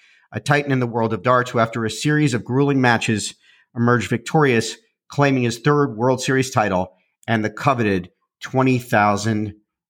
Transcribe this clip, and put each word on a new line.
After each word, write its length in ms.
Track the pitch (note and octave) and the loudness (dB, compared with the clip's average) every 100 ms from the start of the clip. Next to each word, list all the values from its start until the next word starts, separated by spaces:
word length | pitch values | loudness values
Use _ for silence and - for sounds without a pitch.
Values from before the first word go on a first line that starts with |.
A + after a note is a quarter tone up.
| _ _ _ | _ _ _
a 80 | G#2+ | -8
titan 320 | - D3 C#3+ | -2 0 0
in 80 | C3 | -2
the 60 | A#2+ | 0
world 260 | A#2 A2+ | -2 -2
of 120 | G#2+ | 0
darts 260 | B2 B2+ A#2+ | 2 2 2
who, 100 | A#2+ | 0
after 260 | A2+ A#2+ A2 | 0 -2 -6
a 40 | |
series 440 | - D3 D3+ D3+ | -4 0 2 2
of 100 | A#2+ | -2
grueling 380 | - B2+ C#3+ C#3 | -2 0 2 2
matches, 520 | B2+ A2+ - G#2+ - - _ _ _ - | 2 2 0 -2 -4 -14 _ _ _ -2
emerged 340 | A#2+ A#2+ - | 2 2 0
victorious, 680 | A#2 - D#3 C#3+ A2+ - - _ _ - | -6 -2 0 2 2 0 -8 _ _ -10
claiming 360 | - C#3+ C3 | 0 2 2
his 160 | A#2+ A2+ | 0 0
third 360 | D3 D3 C#3 G#2+ | 0 2 0 0
World 260 | B2+ B2+ | 0 0
Series 300 | - C3 B2+ | 0 -2 0
title 420 | B2+ G#2 F#2 F#2 _ _ _ - | 0 0 0 -4 _ _ _ -2
and 160 | A2+ | -2
the 60 | G#2+ | -2
coveted 640 | - C#3+ B2 G#2+ F#2+ F2 _ _ - | -2 0 0 0 -2 -4 _ _ -20
twenty 380 | - C3 C3 B2+ | -6 0 2 0
thousand 760 | - A2+ G#2 G2+ A2 G#2+ G#2+ - _ _ | 0 2 2 0 -2 -4 -6 -12 _ _